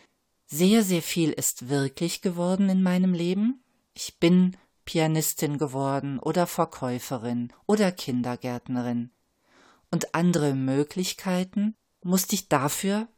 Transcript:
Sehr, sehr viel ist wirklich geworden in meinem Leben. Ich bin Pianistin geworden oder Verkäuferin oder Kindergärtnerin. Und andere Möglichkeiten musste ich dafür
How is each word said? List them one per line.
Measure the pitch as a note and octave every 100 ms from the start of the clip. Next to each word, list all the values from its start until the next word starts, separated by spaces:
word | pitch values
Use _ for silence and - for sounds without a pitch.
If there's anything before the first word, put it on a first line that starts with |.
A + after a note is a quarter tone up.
| _ _ _ _ -
Sehr, | D3 F#3 A3+
sehr | F#3+ E3+
viel | - F3 D#3
ist | - - - B2
wirklich | C#3 C3+ - E3+ -
geworden | G3 E3+ F3 F#3+ G3
in | F#3
meinem | F#3 F3+ F#3
Leben. | E3+ F3 F#3+ A3+ C4 _ _ _
Ich | - - -
bin | E3+ F3+ F3+ - _ _
Pianistin | - E3 D#3 D#3 - - D3+ C#3+
geworden | D3 C3+ C#3 C#3 C#3 C3+
oder | D#3 F3 F3
Verkäuferin | - E3+ - B2+ B2 - B2+ A#2+ A#2+ A#2+ - -
oder | G#3+ F#3+
Kindergärtnerin. | F#3 - B2 B2 B2 B2+ B2 - B2 A#2+ A#2+ A#2+ _ _ _ _ _ _ _ -
Und | E3 - D#3+
andere | F3 E3+ C#3+ C3+
Möglichkeiten | C3 C3+ D3 F#3 F#3 - F#3+ F3+ F#3 G3+ G#3+ - _ _
musste | F3+ F#3 -
ich | G3+ -
dafür | C#3+ D3 - G3 G#3 A3+